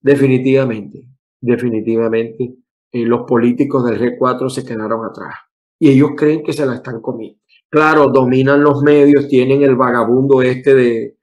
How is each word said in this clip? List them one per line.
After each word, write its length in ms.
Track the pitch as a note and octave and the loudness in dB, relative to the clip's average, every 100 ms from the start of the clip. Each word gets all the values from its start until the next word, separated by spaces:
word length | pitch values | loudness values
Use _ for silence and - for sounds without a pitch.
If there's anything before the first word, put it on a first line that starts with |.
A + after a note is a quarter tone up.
Definitivamente, 1080 | C3 C#3 C3+ B2+ B2+ C3+ C3 G#2+ G2 - - _ _ _ | 2 2 2 0 2 0 0 -6 -12 -20 -20 _ _ _
definitivamente, 1120 | A#2+ A#2 A#2+ A2 A2 A2+ A2+ A2+ A2+ - B2 - _ _ _ | -4 -2 -2 -4 -4 -2 -2 -2 -4 -8 -10 -10 _ _ _
eh, 120 | B2 | -6
los 180 | A#2 A#2+ A#2+ | -2 -2 0
políticos 580 | B2 A#2+ A#2+ C#3 C#3 | 0 0 -2 -2 -2
del 140 | A#2+ G#2 | -2 -2
G 180 | B2 B2 | -4 -2
cuatro 300 | B2+ B2 C3 | -4 -2 -6
se 160 | B2+ | -8
quedaron 400 | C3 A2+ G#2+ A2+ | -10 -10 -6 -6
atrás. 300 | A2+ - E2+ - _ _ _ _ | -8 -14 -18 -18 _ _ _ _
Y 120 | D3+ | 4
ellos 200 | C3+ D3 D3 | 4 2 0
creen 260 | D3+ D#3 | -2 -2
que 100 | D3+ | -6
se 120 | D3 | -4
la 120 | C#3 A#2+ | -4 -6
están 240 | - A#2 | -10 -12
comiendo. 400 | B2 A#2 G#2+ _ _ _ _ | -10 -12 -14 _ _ _ _
Claro, 400 | D3+ D#3 D#3 C#3 | 2 2 4 4
dominan 540 | C3+ B2 C3 C3+ C#3+ | 2 2 2 2 2
los 200 | D3 C#3 | 2 2
medios, 440 | C#3+ D3 C#3+ C#3+ C#3 | 2 4 6 4 2
tienen 340 | B2+ B2+ C#3 | 0 2 2
el 120 | C#3 | 2
vagabundo 680 | B2 B2+ A#2+ A2 B2+ C3+ C3 | 2 0 0 0 0 2 2
este 320 | B2+ B2+ C3 | 2 -2 2
de 420 | C3+ B2 A2+ A2 _ | 2 2 -2 -8 _